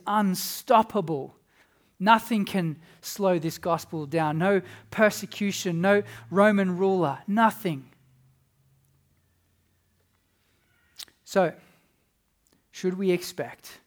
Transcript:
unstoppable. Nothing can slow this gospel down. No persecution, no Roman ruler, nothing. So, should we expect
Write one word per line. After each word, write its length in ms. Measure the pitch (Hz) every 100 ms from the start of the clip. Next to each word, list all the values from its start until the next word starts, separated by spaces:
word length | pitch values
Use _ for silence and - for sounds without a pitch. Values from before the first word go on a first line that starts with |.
| -
unstoppable. 1300 | 208 196 180 - - - 226 220 208 165 147 135 - _ _ _ _ _ _
Nothing 440 | 196 226 226 220
can 320 | 196 196 165 143 - -
slow 360 | - - 190 175
this 180 | 156 -
gospel 480 | 180 165 - 160
down. 340 | 147 165 156 156
No 240 | 185 196 180 - -
persecution, 920 | - 214 - 196 - 202 - 185 165
no 220 | 190 202 208 - -
Roman 480 | 175 214 202 190 180
ruler, 440 | 190 190 151 135 -
nothing. 600 | 208 226 - 185 139 131 _ _ _ _ _ _ _ _ _ _ _ _ _ _ _ _ _ _ _ _ _ _ _ _ _ _ _ _ _ _ - - _
So, 300 | - 196 170 - _ _ _ _ _ _ _ _ _ _ _
should 260 | - 185 180
we 140 | 190
expect 680 | 175 - - 117 - - -